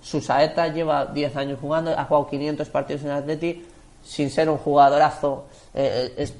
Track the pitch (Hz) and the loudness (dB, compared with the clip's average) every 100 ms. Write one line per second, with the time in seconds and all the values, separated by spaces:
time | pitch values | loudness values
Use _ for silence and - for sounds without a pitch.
0 | - 151 - 131 156 170 165 156 156 147 | -6 -4 0 2 2 2 -2 0 0 0
1 | 135 143 143 139 139 139 143 160 165 - | -2 -2 -4 -2 -6 -6 -2 -2 0 -2
2 | 139 151 139 139 151 147 151 135 139 147 | 2 2 2 -4 -4 -4 -4 -4 -4 -6
3 | 147 143 143 156 170 165 - - - - | -4 -4 -4 -4 -4 -6 -14 -20 -20 -20
4 | - - 139 139 160 143 151 143 139 143 | -10 -4 -2 2 2 0 2 6 6 6
5 | 151 - 143 131 - - - - 139 120 | 4 2 -4 -4 -10 -20 -8 -2 0 0
6 | 127 - 143 | -4 -6 -8